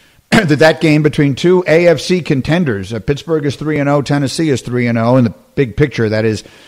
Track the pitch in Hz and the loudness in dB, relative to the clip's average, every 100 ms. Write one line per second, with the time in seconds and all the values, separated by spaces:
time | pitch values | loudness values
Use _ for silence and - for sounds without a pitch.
0 | _ _ - 226 175 139 156 160 160 151 | _ _ -2 0 2 4 4 4 2 2
1 | 143 139 143 127 175 185 180 160 175 165 | 2 0 0 0 2 2 2 4 4 2
2 | - 180 143 143 123 170 156 101 95 113 | 0 -4 -2 -2 0 -2 0 -4 -6 -8
3 | 120 143 - 160 143 - 151 151 143 147 | -4 -4 -2 -2 -2 -6 -4 -2 0 0
4 | 127 143 135 - 160 123 - 123 120 117 | 0 -2 -2 -2 -2 -2 -2 -4 -2 0
5 | 117 127 117 - _ - 127 98 147 - | 2 2 2 -2 _ -4 -2 0 -2 0
6 | 110 107 113 104 - - | -2 0 0 -2 -8 -20